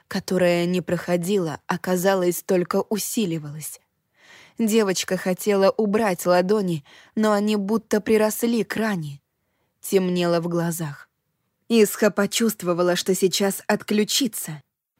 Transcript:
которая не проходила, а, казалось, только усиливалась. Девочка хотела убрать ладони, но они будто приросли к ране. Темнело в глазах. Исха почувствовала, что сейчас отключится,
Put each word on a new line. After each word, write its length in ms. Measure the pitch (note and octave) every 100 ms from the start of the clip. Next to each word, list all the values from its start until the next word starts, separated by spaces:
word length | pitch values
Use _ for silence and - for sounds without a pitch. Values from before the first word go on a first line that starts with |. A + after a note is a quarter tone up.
| _
которая 580 | G3 - F#3 F3 F3 F3
не 160 | F3+
проходила, 760 | E3+ F3 - F3 E3+ G3+ D#3+ - -
а, 100 | F3
казалось, 680 | F#3 F#3 F#3+ F#3+ F3+ F3
только 400 | - F#3 F3 G3+ -
усиливалась. 920 | G#3 - - F#3+ E3 D3 D3+ - - _ _ _ _ _ - - -
Девочка 580 | A3 A3+ G3+ F3+ - F#3
хотела 540 | F#3 F3+ G#3 G3+ G3
убрать 540 | - G#3+ G#3+ G#3+ F3+ F3+
ладони, 600 | F3+ F#3 G#3+ F#3 D#3+ - - - A3
но 160 | G#3+
они 240 | G#3 G#3+ G#3+
будто 460 | F#3+ A3 - G#3
приросли 600 | G#3+ G#3+ G#3+ - A#3 A#3
к 120 | F#3+ G#3+
ране. 420 | A3 F#3+ D3 C#3+ _ _ _ _ _ _
Темнело 600 | - G3 F3+ F3+ F3 E3+
в 60 | E3+
глазах. 640 | E3+ E3+ E3 D#3 C#3 - _ _ _ _ _ _
Исха 420 | A#3 G3+ - G#3
почувствовала, 840 | G3+ G3+ - A3+ - F3 F3 F3+ F3
что 200 | - F#3
сейчас 480 | F#3 - G3 - -
отключится, 920 | G#3 - G#3 G#3 - B3+ - - D3+ - _ _